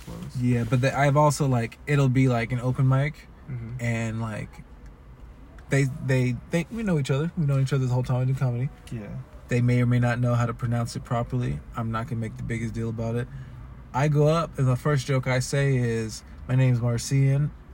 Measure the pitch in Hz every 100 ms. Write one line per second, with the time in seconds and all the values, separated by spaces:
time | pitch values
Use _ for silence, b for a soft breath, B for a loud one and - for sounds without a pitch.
0 | - 117 175 127 123 120 113 127 131 131
1 | 143 139 151 139 139 123 113 - - 143
2 | 135 127 131 120 117 127 123 127 131 131
3 | 147 - - - - 123 113 123 117 113
4 | 113 113 113 104 - - - - - -
5 | - - - - - - - 139 139 127
6 | 127 131 123 120 - 170 165 220 214 160
7 | 135 139 165 180 147 135 135 139 127 127
8 | 123 127 127 135 131 120 139 - - 117
9 | 104 127 - - - 123 120 123 120 123
10 | 123 120 123 120 117 117 117 120 117 -
11 | - 117 117 127 123 143 - - 113 113
12 | 117 113 110 - - 113 113 107 113 110
13 | 113 120 127 B B B B B - -
14 | 151 147 147 165 156 - 131 127 151 147
15 | - 131 131 127 127 143 139 131 120 113
16 | 110 104 - B - 131 131 120 120 117
17 | - 139 135 139 147 - -